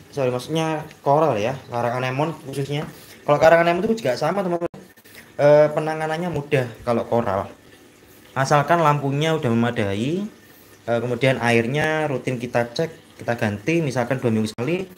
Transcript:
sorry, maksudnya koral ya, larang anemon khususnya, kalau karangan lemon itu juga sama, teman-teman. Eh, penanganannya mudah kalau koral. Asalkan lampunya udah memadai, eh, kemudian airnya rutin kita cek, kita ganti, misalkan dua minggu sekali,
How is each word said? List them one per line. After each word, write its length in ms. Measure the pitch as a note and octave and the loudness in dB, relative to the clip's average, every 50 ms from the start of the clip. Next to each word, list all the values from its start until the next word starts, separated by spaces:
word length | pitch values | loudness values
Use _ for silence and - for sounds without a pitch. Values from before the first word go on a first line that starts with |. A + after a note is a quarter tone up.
| - - | -16 -12
sorry, 240 | - C#3+ C3 B2 B2 | -6 -2 -2 -2 -2
maksudnya 480 | B2 C3 D3 D#3 D#3+ D#3+ D#3+ D#3 D3+ D3+ - - - - | -4 -4 -4 -2 -2 -2 -2 -2 -4 -6 -10 -16 -6 0
koral 320 | C#3+ C#3 D3+ D#3+ D3+ A#2+ G#2 | 2 4 4 4 2 2 0
ya, 160 | G#2 A#2+ C#3 C#3 - - | -2 -2 -4 -6 -10 -8
larang 320 | A#2+ A#2+ A#2 A#2+ B2 B2+ C3 | -6 -4 -2 -2 -2 -2 -4
anemon 320 | B2+ B2+ C3+ D3+ E3+ D3+ - - C3 | -4 -2 -2 -2 -2 -4 -8 -12 -10
khususnya, 320 | C#3 C#3+ C#3 C3+ C#3+ D3 E3 - - - - - - - - | -8 -6 -6 -4 -4 -6 -6 -8 -14 -18 -20 -20 -20 -8 0
kalau 160 | - D3 C3+ B2+ | 0 2 4 6
karangan 240 | E3 E3 E3 E3+ | 6 6 6 6
lemon 160 | E3+ E3+ F#3 F#3 A3+ | 4 2 0 0 -2
itu 160 | A3+ A3+ - | -2 -2 -2
juga 80 | C3 B2 | -2 -2
sama, 320 | B2 C#3+ D#3 F3+ G3+ F#3+ | -2 -2 -2 -2 -2 -2
teman-teman. 240 | F3 F3 E3+ E3+ E3+ - - - - _ - _ - - - - - - | -2 -2 -4 -4 -6 -8 -12 -18 -20 _ -20 _ -20 -20 -20 -20 -16 -2
Eh, 320 | - C#3 D3 D3 D3+ D3+ D3 D3 | 2 6 8 8 8 8 6 4
penanganannya 560 | D#3+ D#3 D#3 D#3 D#3 D#3 D#3 D#3 D#3+ F3+ F3 | 0 -2 -2 -4 -4 -4 -4 -4 -4 -4 -4
mudah 400 | D#3 C#3+ C#3 - D3+ C3 B2 A#2 - - - | -4 -4 -2 0 0 0 0 -2 -8 -8 -4
kalau 160 | A#2+ A#2 A2 F#2+ - | -2 -2 -2 0 0
koral. 400 | A#2 A#2 A#2 G2+ F#2+ G2 F2 - - - _ - - - - - - _ - - - - - - - C3 | 0 0 0 0 -2 -2 -2 -4 -10 -18 _ -20 -20 -20 -20 -20 -20 _ -20 -20 -20 -20 -20 -10 -4 -4
Asalkan 420 | C3+ - D3+ D3 C#3 - E3+ E3+ | 0 2 2 2 4 2 2 4
lampunya 540 | D#3+ D3 D3+ C#3+ C3+ C#3 C#3 C#3+ D#3 D#3+ D#3+ | 4 2 2 2 0 -2 -2 -2 0 0 0
udah 160 | D3+ D3+ A#2+ | 0 0 0
memadai, 720 | A2+ A#2 A#2 A#2+ A#2+ A2+ G#2 G2 G2 G#2 A#2+ C#3+ E3+ G3 G#3 A3 - - - - - - - - - - - | 2 2 2 0 0 -2 -2 -2 -2 -2 -2 -2 -2 -4 -6 -8 -10 -16 -20 -20 -20 -20 -20 -20 -20 -14 -4
eh, 120 | A2+ A#2 A#2 A2+ | -2 -2 -2 0
kemudian 400 | B2+ B2 A#2 C3+ C3 - A2+ A#2 | -2 -2 0 2 0 2 2 2
airnya 640 | A#2 A#2 A#2 A2+ A#2 C#3 D3+ D3+ D#3 D#3 D#3 D#3 | 2 4 4 2 2 0 -2 -2 -2 -2 -2 -2
rutin 320 | C#3+ C3 B2 - C3+ B2+ A#2 | -2 -4 -4 -4 -6 -6 -6
kita 320 | B2 A#2+ - B2 A#2 A#2 | -6 -2 0 0 0 0
cek, 480 | - - E3 D#3+ D#3+ - - - - - | -2 -4 -4 -4 -6 -14 -20 -20 -20 -10
kita 160 | G#2+ A#2 A#2 | -6 -6 -4
ganti, 460 | A#2 A#2 G#2+ G#2 G#2 - - E3 E3+ | -2 -2 -2 -2 -2 -2 -2 0 0
misalkan 400 | D#3+ C3+ A#2 C3 A#2 - C3 B2 | 0 0 -2 -2 -2 -2 -2 -2
dua 80 | B2+ A#2+ | 0 0
minggu 240 | A2 A2 G#2+ G#2+ - | 0 2 0 -2 -4
sekali, 340 | - A#2+ D3 E3+ F#3 F#3+ F#3 - | -6 -4 -4 -4 -4 -6 -8 -14